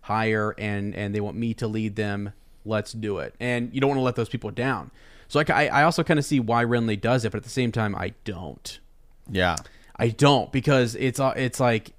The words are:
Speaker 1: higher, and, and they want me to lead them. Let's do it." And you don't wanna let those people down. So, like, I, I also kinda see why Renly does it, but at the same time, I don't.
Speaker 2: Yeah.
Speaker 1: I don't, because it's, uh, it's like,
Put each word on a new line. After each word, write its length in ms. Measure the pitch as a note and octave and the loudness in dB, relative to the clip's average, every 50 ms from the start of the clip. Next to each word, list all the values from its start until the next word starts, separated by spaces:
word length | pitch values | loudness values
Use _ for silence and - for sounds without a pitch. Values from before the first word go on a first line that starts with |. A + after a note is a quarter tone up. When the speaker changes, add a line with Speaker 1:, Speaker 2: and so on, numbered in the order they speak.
Speaker 1:
higher, 520 | - - G#2+ A2 A2+ A2 A2 G#2+ G#2+ G#2+ G#2 | -6 -4 -2 0 0 2 2 2 0 -2 -2
and, 360 | - G#2+ G#2 G#2 G2+ G2+ G#2 F2+ | -4 -4 -4 -2 -2 -4 -4 -4
and 220 | G2 G#2 G2+ G2+ | -4 -4 -4 -2
they 60 | G#2+ | -2
want 160 | G2+ G#2 D2+ | -4 -4 -4
me 160 | A2 A#2 A#2 A2 | -4 -4 -4 -2
to 120 | - A#2+ A2 | -4 -4 -4
lead 260 | G#2+ A2 A2 G#2+ G2+ | -2 -2 -2 -2 -2
them. 380 | A2 G#2 G2+ G2+ G2+ G2+ G2 - - _ - - - - | -4 -4 -4 -4 -4 -6 -8 -12 -16 _ -20 -20 -14 -6
Let's 260 | G#2 A2 G#2+ G#2 - | -4 -2 -2 -2 -4
do 280 | - A2+ G#2+ G#2 G2 E2+ | -8 -6 -4 -4 -4 -4
it." 160 | C2+ - - - | -6 -8 -8 -6
And 340 | A#2 B2 B2 A#2+ A#2+ A#2+ - | -4 -2 -2 -2 -2 -4 0
you 60 | C3+ | 0
don't 80 | C3+ | 2
wanna 140 | C#3 C#3 C3+ | 2 2 2
let 160 | C3 B2+ A#2 | 0 0 0
those 100 | B2 A2+ | 0 -2
people 240 | - - A#2+ - G#2 | -2 -4 -6 -6 -6
down. 400 | - A#2+ A#2+ C3+ B2+ F#2 C2+ - - - - - - - - - | -6 -4 -2 -2 -2 -4 -6 -10 -18 -20 -20 -20 -20 -20 -10 -2
So, 100 | - C#3+ | 0 2
like, 100 | D#3 - | 2 4
I, 180 | - - D3+ | 4 4 2
I 160 | - - C#3 D3+ | 4 4 4 4
also 200 | E3+ - - D#3 | 4 4 2 2
kinda 200 | - E3 D3 C#3+ | 2 2 2 2
see 180 | - D3+ C3 | 2 0 0
why 240 | A2+ G#2+ A#2 A#2 A#2+ | 2 2 2 2 2
Renly 340 | A#2 A#2+ A#2+ A2+ A2+ G#2+ G2+ | 2 2 2 2 0 0 0
does 240 | - A2+ B2+ B2+ A#2 | 2 2 2 2 0
it, 80 | G#2 | -2
but 60 | - | -4
at 60 | G#2 - | -6 -8
the 40 | - | -6
same 220 | - C3 B2 A#2+ | -2 -2 -2 0
time, 240 | A2 A#2 A2 G2+ G2 | 0 0 -2 -2 -2
I 200 | - F2+ F#2+ - - - | -4 -6 -6 -8 -10 -10
don't. 520 | A2 F#2+ F#2 F2+ D2 - - - - - - - - - - - - - - - - | -10 -8 -8 -10 -12 -12 -12 -14 -16 -16 -16 -20 -20 -20 -20 -20 -20 -20 -20 -12 -4
Speaker 2:
Yeah. 240 | G2 F#2 F2+ F2+ E2 - - - - - - - - | 0 2 2 2 2 0 -6 -12 -18 -20 -20 -14 -4
Speaker 1:
I 120 | - A#2 A#2 | -2 0 0
don't, 420 | A2 - D3 C#3+ C#3+ B2 - - | 2 4 6 6 6 4 2 0
because 420 | - C3+ - D3 C#3 C3 B2 A2+ A#2 | -4 -2 2 2 4 4 2 0 -2
it's, 260 | - B2+ B2+ A#2 - | -2 -2 -2 0 0
uh, 100 | C3+ C3 - | 0 0 0
it's 200 | B2 C3 B2 - | 0 -2 -2 0
like, 360 | - C3 A#2+ A2+ G#2+ - - - | 2 2 2 2 0 -2 -8 -12